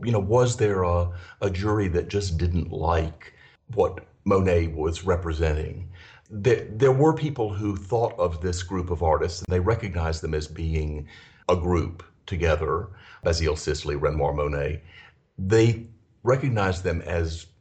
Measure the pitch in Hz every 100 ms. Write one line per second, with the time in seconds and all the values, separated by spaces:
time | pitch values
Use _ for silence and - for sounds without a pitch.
0 | 117 110 95 120 123 117 107 95 90 87
1 | 87 87 - - 104 90 107 107 95 87
2 | - 101 92 82 87 87 - 92 82 85
3 | 78 - - - - _ - 107 90 -
4 | - _ 101 98 92 87 82 76 78 82
5 | 90 87 87 78 80 76 - - - -
6 | - - - 107 107 - - 107 135 131
7 | 156 156 151 131 107 98 104 95 - 117
8 | 117 - 87 80 90 87 - 95 87 82
9 | 80 76 85 - - 90 90 117 101 85
10 | 82 80 78 78 76 80 80 80 76 76
11 | 73 - - - - 90 87 87 73 -
12 | - _ - 87 82 78 78 80 107 -
13 | - - 90 80 80 73 - 73 73 71
14 | 73 76 71 73 73 71 73 78 - -
15 | - _ _ - 95 113 117 113 - -
16 | _ _ 120 139 143 113 95 87 90 85
17 | - 85 82 82 - _